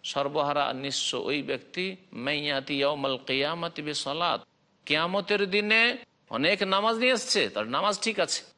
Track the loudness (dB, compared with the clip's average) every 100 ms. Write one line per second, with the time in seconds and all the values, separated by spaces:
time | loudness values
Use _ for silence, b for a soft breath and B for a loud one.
0 | -4 -2 -2 0 0 0 0 -2 -4 -4
1 | -2 -2 -2 -2 -2 -6 -6 -6 -6 -8
2 | _ -8 -4 -2 -2 -4 -2 0 0 0
3 | -2 -4 -2 0 0 -2 -6 -6 -6 -4
4 | -4 -2 -2 -2 -6 _ _ _ -2 0
5 | 2 0 2 2 2 2 4 4 4 0
6 | -12 _ _ 0 2 2 2 4 2 2
7 | 2 2 2 2 2 0 -2 0 0 0
8 | -2 0 0 -2 -6